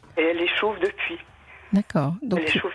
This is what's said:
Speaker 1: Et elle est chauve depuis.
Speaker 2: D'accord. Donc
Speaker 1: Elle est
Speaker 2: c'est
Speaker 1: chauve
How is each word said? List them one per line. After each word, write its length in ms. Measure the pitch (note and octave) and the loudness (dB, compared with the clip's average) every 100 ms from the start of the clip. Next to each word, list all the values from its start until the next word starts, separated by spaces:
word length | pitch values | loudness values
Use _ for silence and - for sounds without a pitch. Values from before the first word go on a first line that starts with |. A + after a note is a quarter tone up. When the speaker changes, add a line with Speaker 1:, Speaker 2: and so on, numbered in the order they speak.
| - - | -8 0
Speaker 1:
Et 60 | |
elle 180 | D#3+ E3+ | 2 2
est 160 | F3 E3+ | 0 0
chauve 180 | G#3 G3 | 0 0
depuis. 400 | F#3+ - - - - - - - - | -2 -2 -6 -8 -14 -20 -20 -20 -2
Speaker 2:
D'accord. 440 | G3 - - C#3 F3+ | 0 2 0 0 -2
Donc 160 | C#4+ F3+ | -2 0
Speaker 1:
Elle 60 | D#3 | 0
est 40 | |
Speaker 2:
c'est 60 | - | 0
Speaker 1:
chauve 120 | - | -2